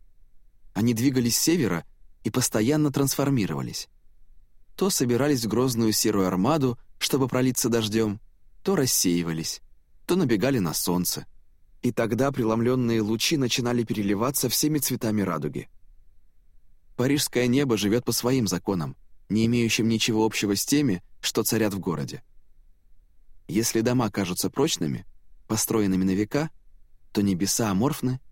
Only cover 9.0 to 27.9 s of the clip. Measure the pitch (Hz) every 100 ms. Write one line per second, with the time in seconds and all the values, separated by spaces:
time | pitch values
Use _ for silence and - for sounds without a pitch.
9 | 95 87 85 80 78 - - - _ -
10 | - 175 151 110 120 135 87 78 - 90
11 | 90 - - - - - - - 123 117
12 | 117 117 135 135 110 113 117 131 120 113
13 | 107 117 - 160 127 - 120 120 113 -
14 | 101 98 120 143 127 - 151 151 - 127
15 | 110 107 95 80 73 67 - - - -
16 | - - - - - - - - - -
17 | 123 143 - 123 123 123 143 110 101 117
18 | 123 113 120 135 107 90 - 98 73 -
19 | - - - 104 113 120 117 - 113 113
20 | - 110 110 - 104 98 - 143 143 90
21 | - - - - 110 113 107 98 90 78
22 | - - - - - - - - - -
23 | - - - - - 98 113 113 113 123
24 | 113 - 95 90 92 - 151 - 82 64
25 | - - - - - 110 - 113 101 92
26 | 95 95 104 143 160 - - - - -
27 | - - 101 92 98 - 113 95 127